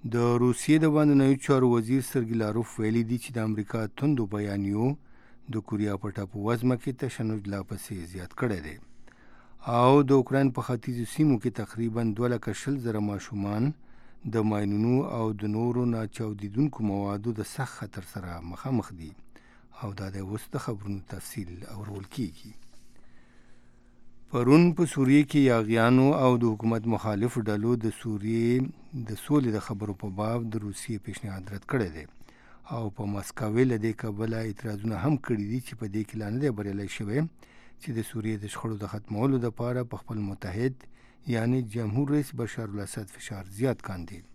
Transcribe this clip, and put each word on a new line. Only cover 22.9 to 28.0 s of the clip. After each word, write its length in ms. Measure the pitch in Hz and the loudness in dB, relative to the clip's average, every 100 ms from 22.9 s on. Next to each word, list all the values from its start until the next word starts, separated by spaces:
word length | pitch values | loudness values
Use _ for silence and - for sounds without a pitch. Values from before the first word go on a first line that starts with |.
| - - - - - - - - - - - - - - | -18 -18 -20 -20 -20 -20 -20 -20 -20 -20 -20 -20 -18 -4
پرون 300 | - 120 151 175 | 0 8 10 10
په 140 | 165 165 | 6 0
سوریه 380 | - 131 143 | 4 6 6
کې 180 | 143 151 | 6 6
یاغیانو 640 | 135 117 107 113 117 127 135 | 6 6 4 4 8 8 6
او 180 | - 131 | 6 4
د 100 | 123 117 | 6 4
حکومت 420 | 107 113 113 110 | 2 0 0 0
مخالفو 540 | 110 113 104 120 123 | 0 0 0 0 0
ډلو 340 | 107 104 110 120 | -2 0 2 2
د 180 | 110 | 0
سوریې 1120 | - | -4